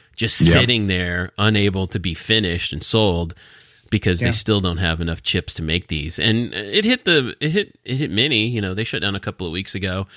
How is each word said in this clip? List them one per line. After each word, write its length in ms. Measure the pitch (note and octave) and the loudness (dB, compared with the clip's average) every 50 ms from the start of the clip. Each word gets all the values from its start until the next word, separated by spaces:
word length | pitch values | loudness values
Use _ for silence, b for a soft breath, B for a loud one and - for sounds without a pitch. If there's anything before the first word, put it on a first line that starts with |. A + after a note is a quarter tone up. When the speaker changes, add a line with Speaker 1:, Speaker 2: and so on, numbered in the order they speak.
| b b b | b b b
Speaker 1:
just 240 | - A2+ G#2 - - | -4 -2 0 2 4
Speaker 2:
Yep. 120 | - E2 | 6 6
Speaker 1:
sitting 340 | E2+ E2+ B2 A#2+ B2 A2+ G#2 | 6 6 6 4 4 2 2
there, 440 | G2 F#2 F2+ F2+ F2 F2 F2+ F2+ - - - | 2 2 2 0 0 0 -2 -2 -4 -2 2
unable 480 | G#2 G#2+ G#2+ G#2 G2+ G2+ F#2 G2 F#2+ F2+ | 2 4 4 4 4 4 2 0 -2 -2
to 100 | - G#2 | -4 -4
be 140 | E2+ F#2 D#2+ | -2 -2 -4
finished 580 | - - - A2 A2 G#2 F2 F2 F2+ - - | -4 -2 0 0 2 2 0 -2 -2 -4 -4
and 100 | - E2+ | -6 -6
sold 520 | - - - A2+ G#2+ G2+ F2 E2+ E2+ E2 - B B B B B B B B B B B | -4 0 2 4 4 4 2 0 -2 -4 -6 B B B B B B B B B B B
because 300 | A2 G2+ - G2 F2+ E2+ | -2 0 2 0 0 2
they 60 | A#2 | 0
Speaker 3:
Yeah. 60 | A#2+ | 0
Speaker 1:
still 300 | A2+ - - - G#2+ G2+ | 0 0 0 0 0 0
don't 160 | F#2 F2+ E2+ E2+ | 0 0 -2 0
have 220 | E2+ E2 D#2+ E2 | 0 0 0 0
enough 220 | E2+ E2 E2 - | -2 -4 -4 -4
chips 300 | - - - F#2 - - - | -4 -2 -2 -2 -4 -4 -8
to 80 | - | -6
make 260 | D#2+ D#2 D#2+ F2+ - - | -2 0 -2 -2 -2 -2
these. 300 | E2 D2+ C#2+ E2 - - | -6 -6 -6 -6 -4 0
And 360 | D2+ A2+ A2 A#2 A#2+ G2+ - | 0 2 2 2 -2 -4 -6
it 300 | F#2 G#2 G2 G#2 G#3 G3+ | -8 -8 0 0 2 2
hit 180 | A3+ B3+ B3 - | 2 0 2 2
the, 320 | F#3 E3 D3 B2+ A#2 - - | 2 2 2 2 -2 -6 -4
it 120 | - D#3 | -4 -2
hit, 280 | D#3+ G#3 G3 - _ _ _ | -2 -2 -4 -4 _ _ _
it 120 | - B2+ | -6 -4
hit 140 | C3 D3+ - | -4 -2 -2
Mini. 360 | F#2 G#2+ B2+ D#3 C#3 G#2+ G#2+ A#2 | 0 0 0 2 2 0 0 0
You 140 | B2 A2 | -2 -2
know, 100 | G2+ F#2 | -2 -2
they 120 | F#2 G#2 A2+ | -4 -4 -4
shut 180 | - - A2 | -4 -4 -4
down 120 | E2 G2+ G2 | -4 -4 -4
a 60 | G2 | -4
couple 260 | - G#2 - - F#2 | -6 -8 -8 -8 -8
of 60 | E2+ | -6
weeks 220 | D#2+ F#2 G2 - - | -6 -6 -6 -6 -6
ago, 320 | G2 F#2+ F#2 F2+ F#2+ F#2+ B B | -6 -4 -4 -4 -4 -6 B B